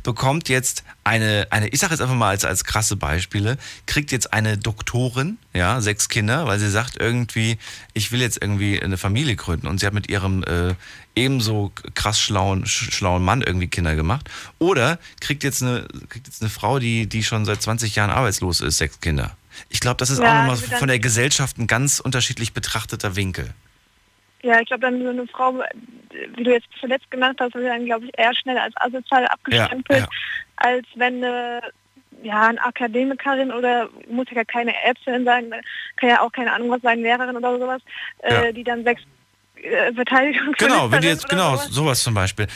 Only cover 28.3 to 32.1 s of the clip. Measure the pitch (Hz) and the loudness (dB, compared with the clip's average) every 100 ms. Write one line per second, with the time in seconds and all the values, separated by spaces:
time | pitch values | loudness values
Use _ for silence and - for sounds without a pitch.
28.3 | 247 262 247 214 - 254 254 - 262 247 | 2 -2 -2 -2 -2 -2 -2 0 2 2
29.3 | - - 233 - 254 - 269 - - - | 0 0 2 2 -2 2 2 2 -6 -10
30.3 | - - - 240 247 233 233 247 247 247 | -10 -10 0 2 2 -4 -2 -2 0 -2
31.3 | 247 240 240 233 - _ _ _ | -2 -4 -8 -10 -16 _ _ _